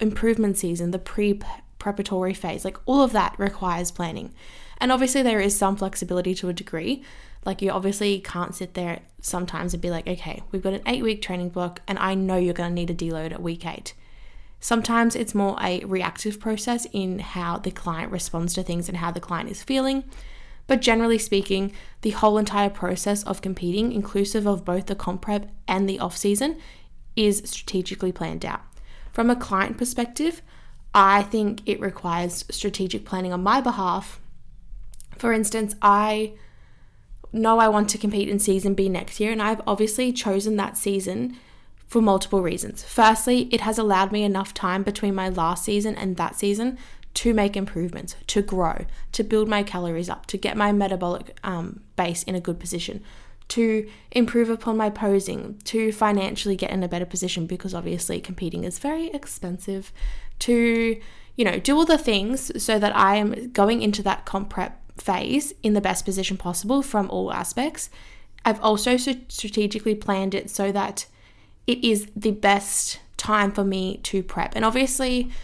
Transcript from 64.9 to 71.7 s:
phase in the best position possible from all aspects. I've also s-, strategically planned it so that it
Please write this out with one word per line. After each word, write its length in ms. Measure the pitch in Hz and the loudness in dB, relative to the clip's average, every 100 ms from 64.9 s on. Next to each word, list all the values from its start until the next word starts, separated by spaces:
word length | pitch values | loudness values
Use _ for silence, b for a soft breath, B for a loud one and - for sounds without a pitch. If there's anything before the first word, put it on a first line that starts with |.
| - | -8
phase 560 | - 185 - 277 - - | -2 -2 2 0 0 -2
in 120 | 220 | 2
the 60 | 208 | 2
best 240 | 196 180 | 2 0
position 320 | - 190 185 190 | -2 -2 -2 -4
possible 460 | 175 175 208 277 | -4 -4 0 0
from 260 | 269 214 190 | 2 0 0
all 240 | 190 190 | -2 -2
aspects. 560 | - - - 294 - - B B B B B | -2 -4 -2 -4 -4 -10 B B B B B
I've 160 | 226 214 | 0 2
also 340 | 220 208 247 | 2 4 4
s-, 140 | 254 262 254 - | 2 2 -2 -6
strategically 640 | - 208 214 208 214 220 | -8 -2 0 0 0 0
planned 400 | 208 208 196 190 | 0 0 0 0
it 160 | 190 - | -2 -4
so 220 | - 196 | -2 0
that 340 | 196 - - - b b b b b | 0 -2 -4 -10 b b b b b
it 160 | - | -2